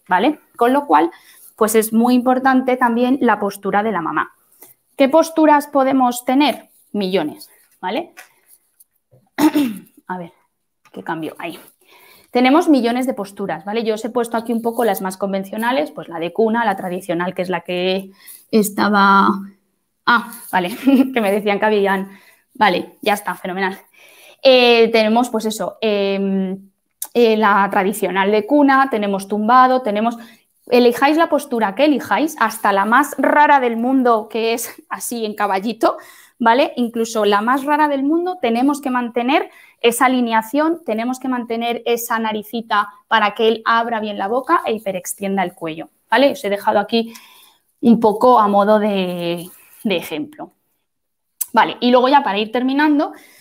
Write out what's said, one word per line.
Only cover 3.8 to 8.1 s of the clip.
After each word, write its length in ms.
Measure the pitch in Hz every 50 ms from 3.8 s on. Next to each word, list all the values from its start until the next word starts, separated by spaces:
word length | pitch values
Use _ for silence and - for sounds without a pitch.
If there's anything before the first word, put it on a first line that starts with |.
| 208
de 80 | 226
la 100 | 196 170
mamá. 320 | 156 156 151 156 - - _ _ _ _ _ _ - - _ _ _ _ _
¿Qué 120 | - 269
posturas 600 | 254 294 320 320 320 330 330 311 302 294 285 285
podemos 580 | 294 - 277 262 262 269 262 254 240 240 - -
tener? 440 | - 254 277 294 254 214 - - _ _ _ _ _ -
Millones, 540 | 208 196 185 190 185 151 143 117 - - - _ _ _ _ _ -
¿vale? 360 | - 185 214 302 349 -